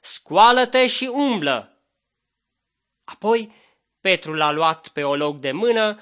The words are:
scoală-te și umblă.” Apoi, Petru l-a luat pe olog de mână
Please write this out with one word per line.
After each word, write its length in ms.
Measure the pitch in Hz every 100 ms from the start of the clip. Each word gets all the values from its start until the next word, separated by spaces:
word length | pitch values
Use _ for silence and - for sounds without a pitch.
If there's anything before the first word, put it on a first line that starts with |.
scoală-te 840 | - - - 170 233 254 247 254 254
și 220 | - 254
umblă.” 680 | 262 285 214 143 120 - _ _ _ _ _ _ _ _ _ _ _ _ _
Apoi, 480 | - - 208 233 214 _ _ _ _ _
Petru 340 | 190 175 160
l-a 180 | 156 151
luat 360 | 151 160 160 -
pe 160 | -
olog 360 | 143 143 147 143
de 120 | 135
mână 480 | 151 240 226 214 214